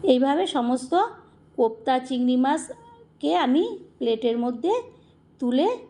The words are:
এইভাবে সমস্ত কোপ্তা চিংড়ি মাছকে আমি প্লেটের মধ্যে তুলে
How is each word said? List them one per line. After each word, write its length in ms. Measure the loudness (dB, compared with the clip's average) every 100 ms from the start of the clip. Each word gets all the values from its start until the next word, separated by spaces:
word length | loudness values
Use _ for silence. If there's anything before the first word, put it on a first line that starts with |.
এইভাবে 400 | 4 4 4 2 0
সমস্ত 460 | -2 0 -2 0 0 0 -4 -20 -20 -18 -2
কোপ্তা 380 | -2 -2 -2 -2 -2
চিংড়ি 300 | -2 0 2
মাছকে 920 | 2 0 -4 -16 -20 -20 -20 _ -2 0
আমি 260 | 2 2 0 -4 -14 _
প্লেটের 420 | -2 0 0 0
মধ্যে 360 | -2 -2 -2 -2 -4 -20 _ _ _ _
তুলে 260 | -2 2 0 -2